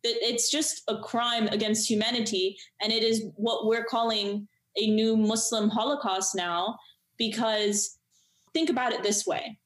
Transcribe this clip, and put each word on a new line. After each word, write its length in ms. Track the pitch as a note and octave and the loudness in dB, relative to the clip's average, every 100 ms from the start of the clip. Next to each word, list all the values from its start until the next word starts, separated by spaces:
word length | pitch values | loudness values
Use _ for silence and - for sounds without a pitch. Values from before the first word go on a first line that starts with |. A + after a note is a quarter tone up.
it, 160 | A#3 A3+ | -2 0
it's 300 | A#3 A#3 - | 0 0 0
just 320 | D4 D#4 - - | 0 -2 -4 -4
a 100 | G#3+ | -6
crime 500 | - A#3 A#3+ A#3 G#3+ | -2 -2 0 0 0
against 400 | G#3+ G#3+ A3 - | 0 0 0 2
humanity. 680 | G#3+ A3 A#3+ G#3+ F#3+ F#3 G3 - _ | 0 0 0 -2 0 -2 -4 -20 _
And 100 | G#3+ | -2
it 100 | A3+ | 2
is 220 | A3+ A3+ G#3+ F3+ | 2 0 -2 -4
what 300 | A3+ A3+ G#3+ | -2 0 2
we're 180 | A3+ | 0
calling 640 | A3+ A3+ A#3 G#3+ G3+ G#3 G#3 _ _ - | 0 0 0 0 -2 -4 -8 _ _ -2
a 100 | G#3+ | 2
new 300 | G#3+ A3 A3 | 4 4 4
Muslim 540 | G#3+ A3 - A3+ G#3 | 4 2 0 0 0
Holocaust 640 | G#3+ A#3+ C#4 G#3 F#3+ F#3+ | 0 0 0 0 -2 -2
now, 440 | F#3+ F3 E3+ F#3+ A#3 - _ _ _ | -2 -2 0 -2 -6 -16 _ _ _
because 800 | A3+ G#3+ A3+ G#3+ G#3 G#3 - - _ _ _ _ _ | -2 0 0 2 2 0 -4 -8 _ _ _ _ _
think 160 | D#4+ D#4+ | -2 0
about 220 | B3+ B3 | 2 0
it 100 | - | 0
this 240 | G3+ G#3 - | 0 0 0
way. 320 | - - A3 | -4 -4 -14